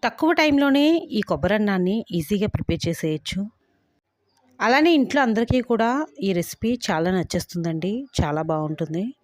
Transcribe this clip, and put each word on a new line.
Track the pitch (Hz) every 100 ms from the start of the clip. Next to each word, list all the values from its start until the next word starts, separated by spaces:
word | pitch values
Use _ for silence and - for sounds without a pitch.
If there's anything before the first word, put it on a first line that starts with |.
తక్కువ | 240 - 311
టైంలోనే | 330 311 285 277 277 294 330 -
ఈ | 220
కొబ్బరన్నాన్ని | 196 160 180 208 208 190 180 214 -
ఈజీగా | 175 156 208 208
ప్రిపేర్ | - - 165
చేసేయచ్చు. | - 170 160 156 - 180 202 _ _ _ _ _ _ _ _ _ _ _
అలానే | 208 262 320
ఇంట్లో | 320 254 285
అందరికీ | 254 214 240 254
కూడా | 240 226 226 262 311 -
ఈ | 196
రెసిపీ | 175 170 - 226 240
చాలా | - 165 170
నచ్చేస్తుందండి, | 185 160 180 - 175 170 160 170 220 277
చాలా | - 165 147
బాగుంటుంది. | 160 156 156 151 160 160 214 285